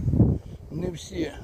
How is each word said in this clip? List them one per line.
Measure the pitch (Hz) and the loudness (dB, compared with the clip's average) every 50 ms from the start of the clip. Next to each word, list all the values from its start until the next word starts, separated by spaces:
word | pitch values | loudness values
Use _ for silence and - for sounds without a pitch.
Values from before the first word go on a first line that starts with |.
| - - - - - - - - - - - - - - | 0 2 6 6 6 6 6 0 -4 -10 -14 -14 -14 -10
Не | 143 160 175 180 | -6 -4 -4 -4
всі. | 170 151 - - 185 175 156 147 - - | -6 -8 -12 -10 -6 -4 -4 -4 -6 -8